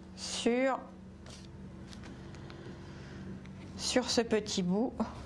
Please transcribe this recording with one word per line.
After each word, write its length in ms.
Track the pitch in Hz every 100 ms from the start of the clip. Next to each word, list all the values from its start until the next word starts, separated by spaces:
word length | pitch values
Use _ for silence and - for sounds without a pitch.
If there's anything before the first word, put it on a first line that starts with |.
| - -
sur, 640 | - - 233 247 262 - - - - - - - - - - - - - - - - - - - - - - - - - - - - - - -
sur 320 | - 254 -
ce 120 | -
petit 420 | 233 214 214 202
bout 300 | 180 196 262 - 226 -